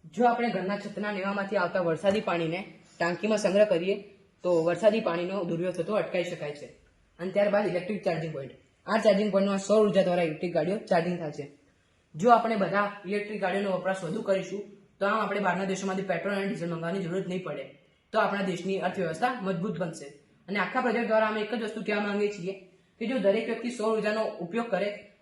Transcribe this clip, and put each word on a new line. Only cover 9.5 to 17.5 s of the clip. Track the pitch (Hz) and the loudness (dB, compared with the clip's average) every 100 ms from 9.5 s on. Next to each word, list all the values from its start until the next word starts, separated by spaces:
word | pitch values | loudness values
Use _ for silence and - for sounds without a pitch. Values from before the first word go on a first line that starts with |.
| 196 - | 0 4
સૌર | 214 214 | 6 6
ઉર્જા | 185 180 | 4 4
દ્વારા | 180 170 | 2 0
ઇલેક્ટ્રિક | 151 175 170 | -2 -2 0
ગાડીઓ | 160 214 - | 0 -2 2
ચાર્જિંગ | 180 170 175 | 2 2 -4
થાય | 156 151 | -6 -8
છે. | 139 - _ _ _ _ _ | -12 -16 _ _ _ _ _
જો | 151 220 | 0 6
આપણે | 233 226 220 | 6 6 0
બધા | 180 196 202 - 175 | 2 2 0 -4 -6
ઇલેક્ટ્રિક | 202 208 214 | -4 -4 -4
ગાડીઓનો | 190 190 202 180 | -2 0 0 -2
વપરાશ | 180 190 | -2 -4
વધુ | 160 214 | -4 -4
કરીશું, | 196 190 156 202 - - _ _ | 0 0 0 -8 -10 -18 _ _
તો | 196 | 0
આમ | 220 | 0
આપણે | 196 202 190 | 0 0 0
બહારના | 175 190 | 0 -2
દેશોમાંથી | 185 190 190 185 | -2 -2 -4 -2
પેટ્રોલ | 170 202 196 | -2 -2 -2
અને | 196 | -4
ડીઝલ | - 170 | -4 -4
મંગાવવાની | 165 165 196 170 | -4 -4 -4 -2
જરૂરત | 185 175 | -4 -4
નહીં | 180 | -6
પડે. | 156 | -6